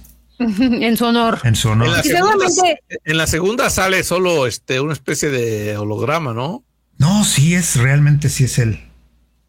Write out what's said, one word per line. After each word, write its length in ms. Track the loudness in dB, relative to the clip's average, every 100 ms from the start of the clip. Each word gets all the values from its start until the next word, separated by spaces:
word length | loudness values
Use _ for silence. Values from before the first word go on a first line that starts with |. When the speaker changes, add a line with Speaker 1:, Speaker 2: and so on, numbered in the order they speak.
Speaker 1:
<laughs> 40 | -12 -20 _ -4
En 580 | -4 0 0 0 0 0
su 80 | 0
honor. 340 | 2 0 0
Speaker 2:
En 120 | 0 0
su 140 | 2
honor. 160 | 2 2
Speaker 3:
En 40 |
la 60 | 2
Speaker 1:
Y 20 |
Speaker 3:
segunda 460 | 2 2 2 2 2
Speaker 1:
seguramente 320 | 2 0 0 _ -10
Speaker 3:
en 120 | -4 -2
la 100 | 0
segunda 440 | 0 -2 0 -2
sale 340 | 0 0 0
solo, 420 | 0 0 2 2 0
este, 340 | -4 -4 -4
una 120 | -2
especie 380 | -6 -6 -4 -2
de 480 | -2 -2 -4 -4 -6
holograma, 560 | -6 -4 -2 -2 -4
¿no? 280 | -6 -6 -8 -16 _ _ 0
Speaker 2:
No, 260 | 2 2
sí 300 | 2 2 2
es, 200 | 2 0 0
realmente 520 | 2 4 4 2 0
sí 160 | 0
es 140 | 0 0
él. 260 | -2 -4 -10 _ _ _ _ _